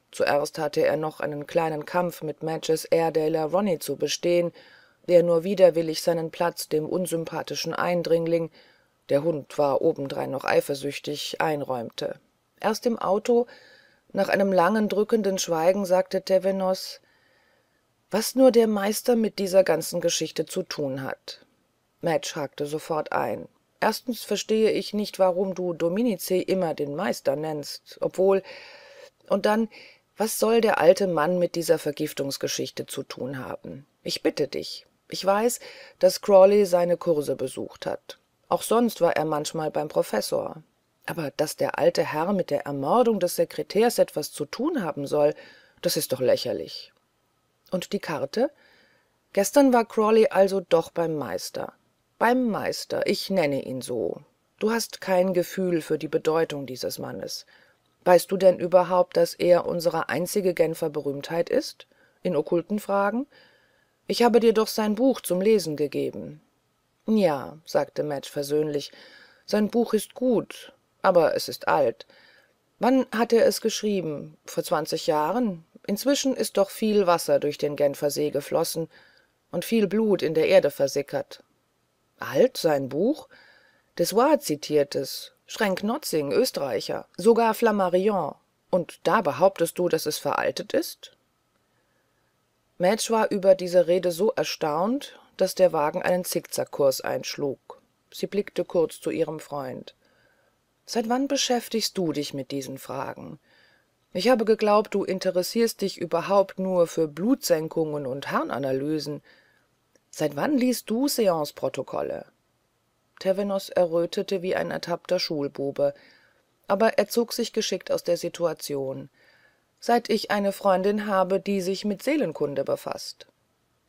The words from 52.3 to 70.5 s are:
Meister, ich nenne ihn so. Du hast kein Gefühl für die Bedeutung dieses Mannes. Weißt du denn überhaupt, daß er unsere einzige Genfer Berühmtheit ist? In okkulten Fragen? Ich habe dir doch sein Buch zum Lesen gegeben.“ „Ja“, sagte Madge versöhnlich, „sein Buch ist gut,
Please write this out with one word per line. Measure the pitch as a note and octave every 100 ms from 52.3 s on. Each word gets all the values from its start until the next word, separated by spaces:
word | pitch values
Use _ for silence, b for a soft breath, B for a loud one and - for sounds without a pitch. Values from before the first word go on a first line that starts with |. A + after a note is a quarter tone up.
| B3+ B3
Meister, | E3+ G2 - - A#2+ -
ich | G3+ -
nenne | F#3+ D3 C3+
ihn | - B2+
so. | B2 A#2+ F2+ - - _ _ -
Du | G#3+
hast | A3+ - -
kein | - F#3 F#3
Gefühl | F3 E3+ - F#3 E3
für | - D#3
die | D3+
Bedeutung | D#3+ D#3+ D#3+ D#3+ C#3+ B2+
dieses | B2+ - -
Mannes. | B2+ F#2+ - - - b b b b _ -
Weißt | F3 -
du | G3
denn | F#3 -
überhaupt, | E3+ F3+ E3+ F3+ F3+ -
daß | E3+
er | - E3+ F3 -
unsere | F3 E3+ E3 -
einzige | C3+ F3 G#3+ F#3
Genfer | E3+ D#3+ E3 D#3+
Berühmtheit | D3 C#3+ C#3 - E3+ -
ist? | - - - - b b b
In | F3+ D3+
okkulten | D3+ F3 - G#3
Fragen? | - G3 G3+ A3+ C#4+ b b b b b b b -
Ich | G3
habe | A#3 A3+
dir | A3+
doch | A3 G#3
sein | - G#3+ G#3
Buch | C4+ A#3
zum | - F3+
Lesen | G3 G#3+ D#3+ C#3+
gegeben.“ | D3 D3 C3+ - F#2+ D3+ _ _ _ _ _ _ -
„Ja“, | A3 F3+ C#3+ - D#3 -
sagte | D3 C#3 -
Madge | D3 C#3 -
versöhnlich, | D3 C#3+ D3+ D#3 D3 - B B B B B B
„sein | G#3 G#3
Buch | A#3 A3
ist | G#3+ -
gut, | - B3+ G#3 -